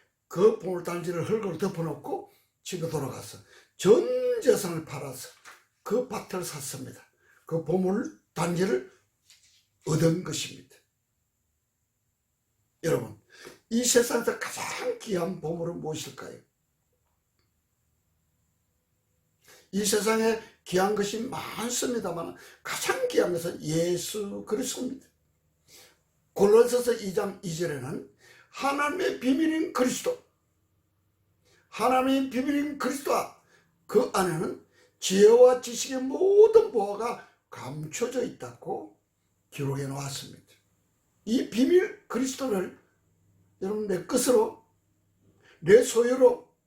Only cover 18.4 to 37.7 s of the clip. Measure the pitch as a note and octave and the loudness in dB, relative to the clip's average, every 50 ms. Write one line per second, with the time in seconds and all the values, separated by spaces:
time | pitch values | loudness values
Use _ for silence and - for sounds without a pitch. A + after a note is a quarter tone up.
18.4 | _ _ _ _ _ _ _ _ _ _ _ _ _ _ _ _ _ _ _ _ | _ _ _ _ _ _ _ _ _ _ _ _ _ _ _ _ _ _ _ _
19.4 | _ - - - _ _ - G3 G#3 G3 A3+ G#3 G3 A3 A3 A3 A3 A3+ A3 A3 | _ -20 -20 -20 _ _ -4 -2 0 2 0 2 2 2 0 2 2 2 0 0
20.4 | - - - _ _ - F3+ F#3 F#3+ G3 G#3+ G3+ G3+ G3+ - A3 A#3 C4+ - D3+ | -4 -14 -20 _ _ -2 0 2 2 2 2 0 -2 -2 -4 -6 -8 -8 -8 -10
21.4 | C#3 C#3 - F3+ G#3+ A#3+ B3 - C#4+ B3+ A#3+ A3+ G3 F#3 E3+ E3+ E3+ F3 - - | -10 -10 -10 -8 -6 -6 -4 -4 -4 -2 -4 -4 -4 -6 -6 -6 -8 -10 -12 -16
22.4 | - - - _ _ - - - - - - C5+ C5 B4 - - - F3 F3 E3 | -20 -20 -20 _ _ -10 -8 -6 -4 -4 -2 -2 -2 0 2 2 2 2 0 -4
23.4 | E3 E3+ - - - D3+ D#3 E3 E3+ F3 F3+ F3 - - - G#3+ G3+ G3+ G3+ G3+ | -4 -6 -8 -6 -6 -2 0 0 2 2 0 -2 -4 -6 -8 -8 -8 -8 -8 -10
24.4 | G3+ - G#3+ G3+ - - - F#4 C4 B3+ - - - _ _ _ _ _ _ _ | -6 -4 -4 -4 -4 -6 -6 -6 -8 -8 -8 -10 -16 _ _ _ _ _ _ _
25.4 | _ _ _ _ _ _ - - - - _ _ _ _ _ _ _ _ _ - | _ _ _ _ _ _ -20 -20 -20 -20 _ _ _ _ _ _ _ _ _ 2
26.4 | G3 G3+ G#3 A3+ A#3+ A#3+ B3 A#3+ B3 A#3+ A3+ - G#3 F#3+ F3 G#3+ G#3 G3 G3 - | 4 6 8 8 6 6 2 0 0 0 -2 -2 -4 -4 -4 -2 -4 -4 -6 -8
27.4 | - F3 D#3+ D#3 F3 D#3+ D3 C3+ A#2+ C3+ F3+ C4+ - - _ _ _ - - - | -10 -10 -6 -4 -4 -4 -4 -6 -8 -8 -10 -10 -12 -14 _ _ _ -20 -20 -20
28.4 | - _ _ - C4 C#4 C#4+ C#4+ D4 D4 - F#4 - - - - A#3+ B3+ C4+ D#4+ | -20 _ _ -4 -4 -2 -2 0 -2 -2 -2 -2 -2 -4 -4 -2 0 0 2 2
29.4 | D#4+ D#4 D#4 D#4+ - - - - B3+ B3+ - - - - - - _ _ _ _ | 2 0 0 0 -2 -4 0 0 0 0 0 -2 -4 -6 -6 -6 _ _ _ _
30.4 | _ _ _ _ _ _ _ _ _ _ _ _ _ _ _ _ _ _ _ _ | _ _ _ _ _ _ _ _ _ _ _ _ _ _ _ _ _ _ _ _
31.4 | _ _ _ _ _ _ - - G#3+ B3 B3+ B3+ B3+ C4+ C4+ C4+ C4+ C4+ - B3 | _ _ _ _ _ _ -8 -2 0 2 2 4 4 2 2 2 0 -2 -4 -4
32.4 | C4 D4+ C#4+ C#4+ C#4+ D4+ D4 - - C#4+ D4 - - F#4 A#3+ G3+ - - - - | -2 0 0 -2 -2 -4 -6 -4 -4 -4 -4 -4 -2 -2 -2 -2 -2 -6 -12 -20
33.4 | _ _ _ _ _ _ _ _ _ - - G#3+ - - - G3+ F#3+ F3+ E3 D#3 | _ _ _ _ _ _ _ _ _ 0 2 2 2 2 0 0 0 0 0 -2
34.4 | G3 B3+ - - - _ _ _ _ _ _ _ - - F#3 G3 G3+ G#3+ A#3 A#3+ | -4 -6 -6 -10 -16 _ _ _ _ _ _ _ -4 -2 4 8 8 10 10 10
35.4 | B3 B3 B3+ B3 - A#3+ A#3 - - C#4 C4+ C4 C4 C4+ C#4+ D4 F#4 G4 G4+ G#4 | 10 8 8 4 -2 -8 -8 -8 -8 -6 -6 -6 -4 -4 -2 0 2 6 10 10
36.4 | G#4+ A4 - A4+ G#4 - - A#3 G3 G3+ G3+ - A3 A#3+ G3 - - - _ _ | 10 10 10 6 4 6 0 -2 -2 -2 -4 -4 -4 -6 -6 -8 -12 -20 _ _
37.4 | _ _ - - A2+ B2+ | _ _ -18 -14 -12 -12